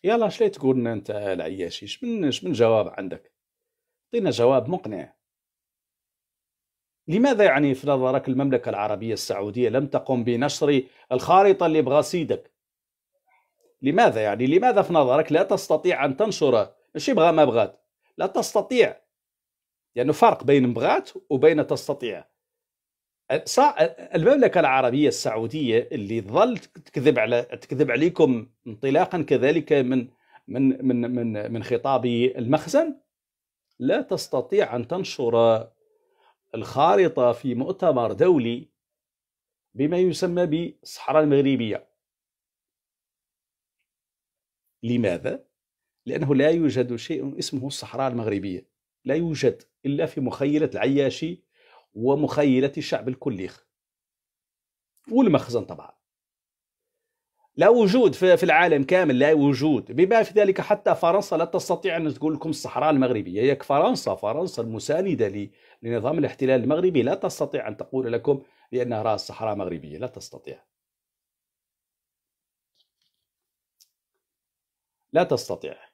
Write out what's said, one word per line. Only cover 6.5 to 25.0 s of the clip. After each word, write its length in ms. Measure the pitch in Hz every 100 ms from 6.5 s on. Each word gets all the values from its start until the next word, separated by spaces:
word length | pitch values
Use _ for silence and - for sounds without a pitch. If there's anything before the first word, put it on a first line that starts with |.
| _ _ _ _ _ -
لماذا، 360 | 170 269 220
يعني، 320 | 202 139 147 131
في 120 | 139
نظرك 400 | 139 127 131 139
المملكة 420 | 127 139 127 120
العربية 440 | 101 104 104 113
السعودية 560 | 101 - 104 101 104 127
لم 180 | 135 139
تقم 360 | - - 127
بنشر 600 | 117 120 139 - 147 139 131 _ _
الخارطة 540 | 127 - 180 202 190 170
اللي 160 | 156
بغا 200 | 131 143
سيدك؟ 520 | 147 180 135 107 - _ _ _ _ _ _ _ _ _ _ _ _ _
لماذا، 420 | 135 175 226 113
يعني، 240 | 107 104 127
لماذا 340 | 170 254 208
في 120 | -
نظرك 380 | 170 131 139 156
لا 120 | 151
تستطيع 600 | 196 196 - 156 180 156 143
أن 120 | 135
تنشر؟ 560 | 214 180 143 117 101 _ _
ماشي 200 | 156 208
بغا 180 | 226 165
ما 140 | 160 143
بغات، 400 | 113 101 - _ _ _ -
لا 100 | 185
تستطيع، 720 | 277 - - - 254 143 - _ _ _ _ _ _ _ _ _ 117
لأنه 180 | 131
فرق 300 | 151 233 -
بين 300 | 123 139 123
بغات 360 | 113 147 320 - - _
وبين 380 | 139 151 156 -
تستطيع. 680 | 143 - 143 120 87 - _ _ _ _ _ _ _ _ _ _ 131 -
صا-، 300 | - 285 277 165 - - 180
المملكة 440 | 170 285 233 180
العربية 480 | 151 131 131 131